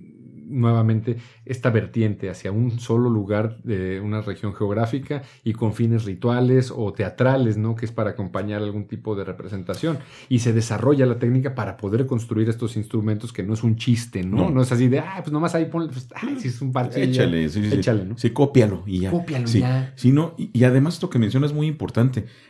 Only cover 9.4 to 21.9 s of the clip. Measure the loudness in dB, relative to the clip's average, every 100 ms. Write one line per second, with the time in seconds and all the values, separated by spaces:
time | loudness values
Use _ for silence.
9.4 | -10 -10 -8 -4 -4 -4 -8 -14 0 0
10.4 | 2 2 0 0 2 4 4 2 2 2
11.4 | 0 -4 -6 -6 -2 0 0 -2 -2 0
12.4 | 0 0 -4 -6 -4 -2 -2 -2 -6 -8
13.4 | -4 0 0 0 2 0 0 -6 -2 0
14.4 | 2 2 2 4 4 2 -2 -8 -4 -2
15.4 | 0 0 -2 -2 -4 -8 -12 -8 -6 -4
16.4 | -6 -4 -2 -2 -2 0 0 2 2 2
17.4 | 0 0 0 2 2 0 -2 -2 -2 2
18.4 | 4 4 4 2 -4 -2 0 -2 -2 -4
19.4 | 0 2 2 0 -2 0 4 4 2 -4
20.4 | -4 4 4 6 2 0 -2 0 2 2
21.4 | 0 0 -2 -2 -2